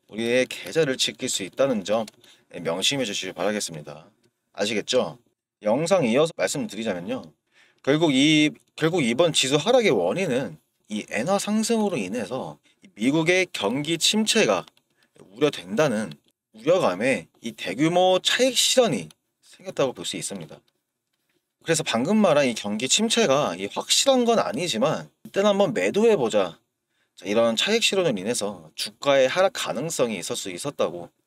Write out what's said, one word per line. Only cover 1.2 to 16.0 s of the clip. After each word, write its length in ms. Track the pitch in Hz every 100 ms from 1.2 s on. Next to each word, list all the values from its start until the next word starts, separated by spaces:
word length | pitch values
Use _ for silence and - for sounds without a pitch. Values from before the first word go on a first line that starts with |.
| 127
수 160 | -
있다는 400 | 92 - 139 113
점, 220 | 95 110 107 - - _ _
네, 140 | 87
명심해 420 | 80 87 95 139
주시길 300 | 113 98 95
바라겠습니다. 760 | 85 92 104 - 80 76 76 85 _ _ _ _
아시겠죠? 640 | - 104 110 - 127 95 73 _ _ _ _
영상 420 | 104 120 165 190 127
이어서 260 | 123 160 -
말씀드리자면요. 840 | 92 151 110 98 113 90 90 127 80 _ _ _ _ _
결국 320 | - 151 165
이, 380 | 131 147 156 151 117 _ -
결국 280 | 160 180
이번 300 | 120 120 170
지수 220 | - 135 147
하락의 340 | 170 254 208
원인은 680 | 117 87 131 190 127 117 78 _ _ -
이 160 | 104 -
엔화 300 | - 139 196
상승으로 580 | - 214 214 233 208 170
인해서 600 | 92 120 95 127 87 76 _ _
이 40 | -
미국의 540 | - 113 156 160 185 180
경기 440 | - 101 135 147 165
침체가 680 | - 214 220 226 151 92 80 _ _ _ _ _ 90
우려된다는 840 | 101 147 - 87 107 151 107